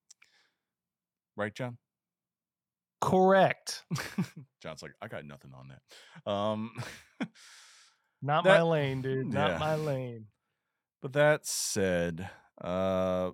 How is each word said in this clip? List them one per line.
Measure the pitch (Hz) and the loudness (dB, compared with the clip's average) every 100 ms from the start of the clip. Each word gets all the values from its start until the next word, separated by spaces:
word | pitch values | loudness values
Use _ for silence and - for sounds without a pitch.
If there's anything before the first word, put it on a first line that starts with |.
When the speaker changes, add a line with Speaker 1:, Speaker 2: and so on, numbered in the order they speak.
| _ _ _ _ _ _ _ _ _ _ _ _ _ - | _ _ _ _ _ _ _ _ _ _ _ _ _ -8
Speaker 1:
Right, | 107 - | -6 -6
John? | 123 120 _ _ _ _ _ _ _ _ _ _ _ _ | -8 -10 _ _ _ _ _ _ _ _ _ _ _ _
Speaker 2:
Correct. | - 185 185 190 165 - - - - 151 - - | 2 4 6 6 6 2 -8 -12 -8 -6 -6 -6
Speaker 1:
<laughs> | - - 135 _ | -6 -8 -20 _
John's | 85 78 | -14 -14
like, | 78 - | -16 -14
"I | 113 | -12
got | 110 73 | -12 -12
nothing | 71 69 65 | -18 -20 -20
on | 67 | -20
that." | 65 _ - - 170 110 | -20 _ -20 -20 -10 -4
Um, | 101 107 107 113 - - - - - | -2 0 -2 -6 -10 -12 -14 -16 -10
<laughs> | - - - - - - - _ _ _ | -10 -10 -20 -20 -20 -20 -20 _ _ _
Speaker 2:
Not | 135 156 | -2 2
Speaker 1:
that | 180 190 | 6 6
Speaker 2:
my | |
lane, | 165 156 139 131 | 6 2 0 -2
dude. | 131 131 131 | -4 -4 -2
Not | - 151 | 0 0
Speaker 1:
Yeah. | 160 | 0
Speaker 2:
my | 156 156 | -2 -2
lane. | 156 131 127 117 104 _ _ _ _ _ _ _ | -2 -4 -6 -10 -16 _ _ _ _ _ _ _
Speaker 1:
But | 143 | -2
that | 139 151 151 - | 4 4 4 0
said, | - - 107 95 87 85 82 90 - _ - | -6 -4 0 2 2 0 -4 -10 -16 _ -12
uh, | 87 92 95 95 92 92 92 | -6 -2 0 0 0 0 -4